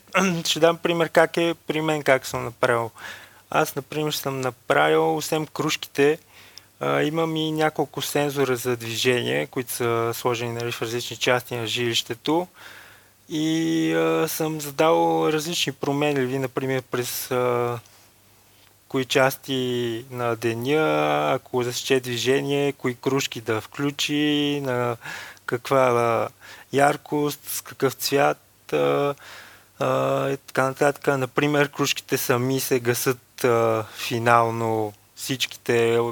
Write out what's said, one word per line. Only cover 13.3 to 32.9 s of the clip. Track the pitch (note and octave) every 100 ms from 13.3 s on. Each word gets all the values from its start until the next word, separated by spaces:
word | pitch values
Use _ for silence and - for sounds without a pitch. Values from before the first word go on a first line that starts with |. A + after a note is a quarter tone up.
| D#3 D#3 D#3+ E3 E3 D#3+
а, | E3 E3 E3 D#3+
съм | - D#3+ D#3
задал | D3 C#3 D#3+ E3+ E3 E3 D#3+
различни | D#3 D3+ E3+ -
променливи, | - - C#3 D3 C#3+ B2+ C3+
например, | C3 C3+ C3 C3
през, | B2 B2 A#2+ - -
а, | B2+ B2 A#2+ A#2+ A#2+ - - _ _ _ _ _ _ _ _ -
кои | C3+ B2+
части | D3 C3 - - C3 B2+ B2 A#2+ A2+ C3
на | B2 A#2+ A2+
деня, | A#2 A2+ B2 D3+ D#3 D3+ D3+ D3 D3+
ако | C3+ - B2+
засече | A#2+ A#2+ - C3+
движение, | B2 A#2+ A#2 C#3 C#3 C#3+ C#3+
кои | C#3 C3 B2
кружки | C#3+ C3+ - B2
да | A2+ A2
включи, | - - C#3+ C#3+ - D3 D3+ D3 D3 C#3+
на | C3+ B2 A#2+ A2+ - - - - -
каква, | B2 - C#3
а, | B2+ A#2+ A#2 A2+ G#2+ - - - -
яркост, | C3 C#3+ D3+ - D3+ D3 C#3+ -
с | -
какъв | - - C3+
цвят, | - - C#3 D3 D3+ _ _ -
а, | D3+ C#3+ C#3+ C#3+ C#3 - - - - _ -
а, | C3 C3 C3+ C3+ C3+
и | C#3
така | - -
нататък. | C3 C3+ D3 C3+ -
Например, | C#3 B2+ - D3 D3 C#3+
кружките | - C#3 - - C3
сами | - B2 B2+ C3+
се | - C3
гасат, | A#2+